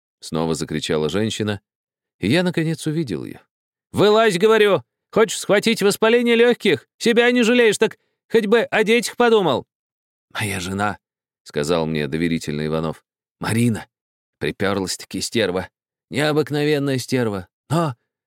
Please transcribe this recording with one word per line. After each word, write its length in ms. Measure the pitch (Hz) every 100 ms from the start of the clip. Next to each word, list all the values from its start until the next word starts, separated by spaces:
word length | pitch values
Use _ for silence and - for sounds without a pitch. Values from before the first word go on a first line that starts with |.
| _ _
снова 340 | - 80 82
закричала 560 | 78 78 78 - 80 76
женщина, 520 | 87 110 - 104 101 _ _ _ _ _ _
и 80 | 92
я, 160 | 160
наконец, 420 | 180 170 160 160 -
увидел 400 | 151 143 80 57
её. 140 | - _ _ _ _ _
"Вылазь, 460 | 90 196 214 226 175
говорю! 460 | 214 220 208 175 - _ _
Хочешь 280 | - 226 -
схватить 420 | - 202 226 226
воспаление 540 | 196 190 220 240 240 233
лёгких? 520 | 240 233 214 143 - -
Себя 320 | 220 233 240
не 100 | 247
жалеешь, 380 | 220 247 233 190
так 180 | 220 - _ _ _
хоть 140 | 226 202
бы 160 | 233
о 220 | 196 202
детях 340 | 214 233 208 -
подумал!" 480 | 240 220 175 113 - _ _ _ _ _ _
"Моя 280 | - 110 98
жена", 400 | 90 95 104 95 _ _ _ _ -
сказал 380 | 76 73 85 80
мне 200 | 78 73
доверительно 580 | 80 85 82 - 73 76
Иванов. 400 | 80 80 73 _ _ _ -
"Марина! 480 | 76 110 120 101 - _ _ _ _ -
Припёрлась-таки 800 | 73 - 98 98 90 - - 98
стерва! 480 | 95 113 98 90 90 _ _ _ -
Необыкновенная 880 | 95 151 151 143 147 147 151 139 131
стерва! 500 | - 127 117 98 92 _ -
Но 260 | 156 160 120 _ _